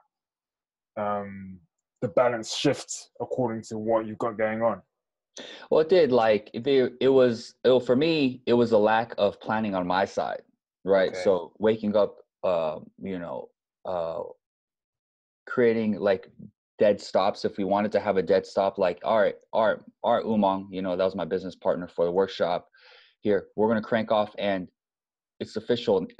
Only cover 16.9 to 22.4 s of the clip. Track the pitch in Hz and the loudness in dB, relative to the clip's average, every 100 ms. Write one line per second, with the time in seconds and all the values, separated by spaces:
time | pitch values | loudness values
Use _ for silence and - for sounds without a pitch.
16.9 | 101 - 104 98 - 107 - 95 101 104 | 2 -2 -2 0 -2 -6 -4 -2 -2 0
17.9 | 101 104 95 82 95 - 107 98 98 90 | -2 -2 -2 2 0 0 -2 0 0 -2
18.9 | 90 - 110 95 - _ 101 110 - - | -2 0 2 2 -2 _ 0 0 0 -8
19.9 | _ 110 113 104 107 98 95 98 92 95 | _ -2 0 0 2 2 0 -6 -8 -4
20.9 | 90 95 95 82 95 90 - 95 85 87 | 0 0 -2 -4 -4 -6 -6 -4 -4 -4
21.9 | - 85 90 95 - | -2 0 0 -2 -2